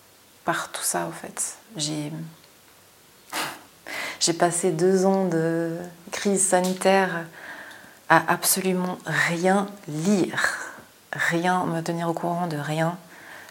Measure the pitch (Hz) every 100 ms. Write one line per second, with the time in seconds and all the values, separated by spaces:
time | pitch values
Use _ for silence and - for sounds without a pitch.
0 | - _ _ _ - 165 - - - 175
1 | 170 165 - - - - - 156 151 151
2 | 151 160 160 - - - - - - -
3 | - - - - - - - - - -
4 | - - - 165 175 165 190 160 185 190
5 | 190 190 185 165 165 165 165 165 180 170
6 | - - 202 190 - 180 185 185 190 196
7 | 185 170 165 - - - - - - -
8 | - 160 160 175 - 190 185 185 180 180
9 | - 147 147 170 185 202 202 - - 151
10 | 175 202 - - - - - - - -
11 | - - - 165 180 185 180 165 165 170
12 | 170 165 175 175 175 147 143 156 165 180
13 | - - - - -